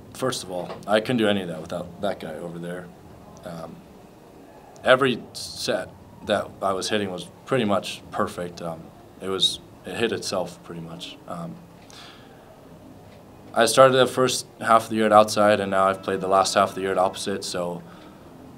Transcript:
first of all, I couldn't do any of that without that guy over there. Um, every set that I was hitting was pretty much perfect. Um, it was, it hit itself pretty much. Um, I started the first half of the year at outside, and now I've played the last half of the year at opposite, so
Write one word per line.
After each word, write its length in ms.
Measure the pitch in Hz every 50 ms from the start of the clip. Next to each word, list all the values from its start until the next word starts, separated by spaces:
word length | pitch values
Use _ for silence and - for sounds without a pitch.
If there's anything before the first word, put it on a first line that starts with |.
| - - -
first 300 | - 131 131 - - -
of 80 | 92
all, 200 | 92 90 87 85 - - - 98
I 120 | 104 110
couldn't 180 | 110 - 127 120
do 100 | 110 101
any 140 | 101 98
of 60 | 92 85
that 120 | 82 80
without 400 | 82 85 92 87 87 87 - -
that 180 | 98 98 92 -
guy 160 | - 82 78
over 240 | 78 85 85 85 85
there. 260 | 85 87 87 90 87 87 - - - - - - - - - - -
Um, 320 | 90 85 82 82 - - - - - - - - - - - - - - - - - - - - - - - -
every 380 | 110 127 131 139 131 117 90 - - -
set 560 | - - - - - - - 117 98 90 - - - - - - - -
that 220 | - 104 98 - - - -
I 120 | - 98 98
was 160 | 92 90 -
hitting 200 | 113 104 101 98
was 180 | 92 87 87 - - - -
pretty 200 | - 135 131 113
much 380 | 101 101 92 - - - - - -
perfect. 500 | - - 107 92 - - 87 87 85 -
Um, 220 | 87 85 82 80 - - - - - - - -
it 100 | 95 95
was, 300 | 95 92 90 - - - - - - - -
it 120 | 98 92
hit 160 | 98 113 110
itself 500 | 101 87 - - - 95 87 85 - - -
pretty 180 | - 87 85
much. 360 | 82 82 82 85 - - - - - -
Um, 280 | 90 85 85 85 85 - - - - - - - - - - - - - - - - - - - - - - - - - - - - - - - - - - - - - - - -
I 100 | 113 117
started 320 | 113 - 135 131 131 127 131
the 80 | 127
first 400 | 117 - 131 127 123 120 - - - - -
half 220 | 113 113 113 113 113
of 60 | -
the 80 | 113 110
year 100 | 110 107
at 40 | 104
outside, 460 | 104 110 107 - 107 104 104 107 101
and 120 | 98 98
now 160 | 98 95 95 95
I've 160 | 95 95 -
played 180 | - 95 95
the 60 | 90 95
last 260 | 95 95 95 - -
half 160 | 107 98 95
of 60 | -
the 60 | 95
year 100 | 95 98
at 80 | 95 90
opposite, 440 | 92 95 92 - - 104 98 95 -
so 380 | - - 92 87 87 87 85 - - - - - - - - - - - - - - -